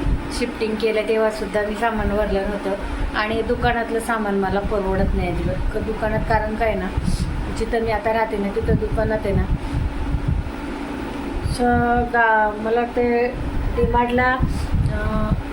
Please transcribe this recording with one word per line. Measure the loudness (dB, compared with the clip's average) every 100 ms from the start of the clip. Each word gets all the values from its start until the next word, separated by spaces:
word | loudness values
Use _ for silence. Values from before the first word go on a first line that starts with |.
| 0 0 -2 -4
शिफ्टिंग | -4 -2 -2
केलं | 0 0 0 0
तेव्हासुद्धा | 2 2 0 -2 -2
मी | -2
सामान | 0 0 0 0
भरलं | 0 2 0
नव्हतं. | -2 -2 -4 -4 -4 -2 -2 0
आणि | 0 0
दुकानातलं | 0 0 2 0 0 -2
सामान | 0 0 0
मला | 0 0 0
परवडत | 0 0 0 2 2
नाही | 2 0
अजिबात. | 0 -2 0 -2
क-, | -2
दुकानात | -4 -2 -2 -2
कारण | 2 0 0
काय | 0 0
ना, | 0 -2 -2 0 0 0 -2 -4 -4
जिथं | -2 0
मी | 0
आता | 0 0
राहते | 0 0 0
ना, | -2
तिथं | 0 2
दुकानात | 2 2 0 0 0
आहे | 0
ना, | 0 2 0 0 -2 -2 -2 -2 -2 0 -2 -2 -6 -8 -8 -8 -8 -8 -8 -6 -4 -2
स-, | 0 2 4 4 2 2
गा-, | 4 4 4 2 0
मला | 0 0
वाटते | 2 2 2 2 0 -2 -4 -2 0 2
डी | 2
मार्टला, | 2 2 2 2 2 0 0 0 2 2
अं, | 0 0 0 0 0 -2